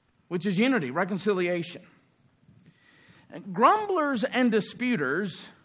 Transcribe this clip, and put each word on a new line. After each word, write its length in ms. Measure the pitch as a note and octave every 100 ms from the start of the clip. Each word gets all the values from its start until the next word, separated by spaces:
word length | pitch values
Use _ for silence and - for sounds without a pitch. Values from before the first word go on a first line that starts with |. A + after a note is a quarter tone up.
| _ _ _
which 160 | F3
is 140 | G3+ F3+
unity, 320 | B3 A#3+ B2+
reconciliation. 920 | D3 F3+ G3 G#3+ F#3 F3 F3 E3 - - _ _ _ _ _ _ - - _ _ _ - - _
And 240 | - G3
grumblers 720 | F3+ C#4 G#4+ G#4 F4+ D4 B3
and 280 | A3 A#3 B3
disputers 880 | G#3+ - - B3 A3 C3 D#3 G3+ - - -